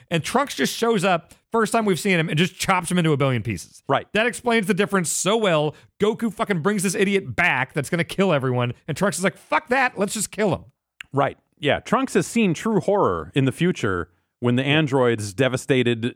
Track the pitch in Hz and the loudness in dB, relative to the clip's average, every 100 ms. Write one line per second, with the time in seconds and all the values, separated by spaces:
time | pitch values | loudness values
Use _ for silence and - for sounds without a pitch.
0 | - 165 - 233 285 - 254 - 233 220 | -4 -4 0 0 0 -2 -4 0 0 2
1 | 190 170 - - _ 226 214 233 214 170 | 2 0 -4 -20 _ 0 2 2 0 0
2 | 202 175 165 156 180 - - 185 175 180 | 2 2 2 0 0 -2 0 0 2 2
3 | 160 143 139 123 104 92 - - - 131 | 2 2 2 0 -2 -6 -10 -10 -2 -2
4 | - 202 240 - 240 226 190 190 196 196 | 0 -2 -2 -2 0 2 2 0 0 0
5 | 170 - 180 226 208 156 151 - - - | -2 -2 0 2 2 2 0 -6 -14 -2
6 | 208 233 226 - 220 185 160 208 185 185 | -2 0 -4 -2 -2 0 0 0 -2 0
7 | 202 196 196 107 175 135 131 160 131 170 | 2 0 -2 0 2 2 -2 -4 -2 -2
8 | 165 - 196 147 127 123 120 - - 143 | -2 0 2 2 0 0 -2 -4 -8 -2
9 | 196 160 185 - - - - 262 254 - | -2 0 -2 -4 -4 -4 0 0 0 -2
10 | 202 220 190 - 208 131 - _ _ - | -4 -4 -6 -2 -2 -2 -6 _ _ -20
11 | - 135 135 - _ _ 139 107 - 233 | -6 -2 -2 -4 _ _ -2 -2 0 -2
12 | 269 214 - 233 208 156 220 208 - 202 | 0 0 0 0 0 0 0 0 2 2
13 | 131 85 76 143 135 - 175 175 107 90 | 2 0 -4 -2 0 0 -2 0 -2 -2
14 | 80 _ _ _ 120 123 139 151 151 139 | -6 _ _ _ 0 0 2 2 2 2
15 | 123 113 104 95 131 123 - 131 120 117 | 2 0 -2 0 0 0 0 0 2 0
16 | 120 | -4